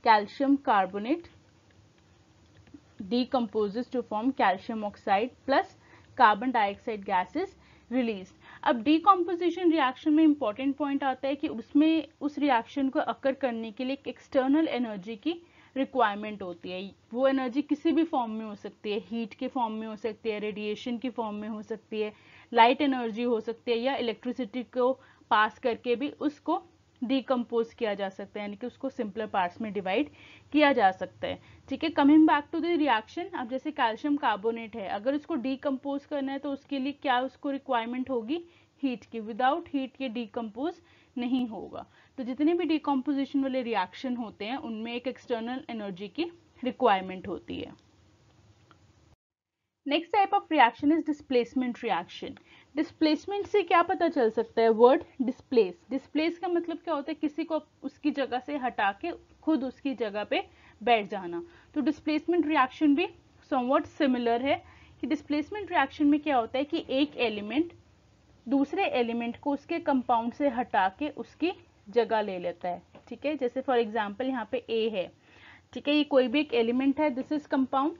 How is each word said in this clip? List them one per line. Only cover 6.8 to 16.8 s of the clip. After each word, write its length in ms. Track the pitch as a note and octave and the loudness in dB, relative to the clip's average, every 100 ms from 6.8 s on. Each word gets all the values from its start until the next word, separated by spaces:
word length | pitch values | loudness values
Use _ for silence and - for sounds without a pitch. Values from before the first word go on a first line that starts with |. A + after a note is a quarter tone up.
| - G#3+ G3 | -8 -8 -2
gas 280 | F#3 F#3 D4 | -2 0 -4
is 140 | F#4+ - - - _ | -6 -10 -20 -20 _
released। 440 | B3 A#3 G3+ F#3 - - - | -2 -2 -4 -10 -20 -20 -4
अब 180 | - B3+ | 0 2
decomposition 880 | A3 D#4+ F4 F#4+ E4+ E4+ F4 E4+ F4+ | 4 4 6 4 4 0 -2 2 2
reaction 420 | D#4 B3+ C4 D#4+ | 4 0 0 2
में 100 | D4+ | 6
important 520 | D#4+ D4 A#3+ G#3 C4+ C4+ | 6 4 0 -2 -4 -2
point 260 | D4 C#4 | -2 0
आता 240 | C#4 C4 C4+ | -2 -2 -4
है 80 | C#4+ | -2
कि 120 | D#4 | -4
उसमें, 600 | A3+ - D4 D#4 D#4+ - _ | -6 0 4 6 4 0 _
उस 160 | C#4+ D4 | -6 -2
reaction 500 | C#4+ A#3+ A#3 - C4+ | 2 2 0 -2 0
को 100 | D4 | 0
occur 340 | - A3 C4+ | -2 -2 -2
करने 380 | C4+ C4 A3+ A3+ | -2 -2 -4 -8
के 120 | G#3 | -6
लिए 100 | B3+ | -6
एक 140 | C4+ - | -4 -8
external 600 | B3+ - C4+ C4 D4 D#4+ | -14 -2 0 4 4 4
energy 480 | A#3+ A#3+ G#3 F#3+ A3+ | 0 -4 -6 -10 -8
की 200 | D4+ E4+ - - - C4 | -6 -6 -10 -20 -12 -4
requirement 680 | C4+ C4 A3 G3+ G#3+ G#3 | -2 2 2 2 -8 -8
होती 300 | F#3+ F3 F#3 | -10 -10 -10
है। 120 | F#3 | -10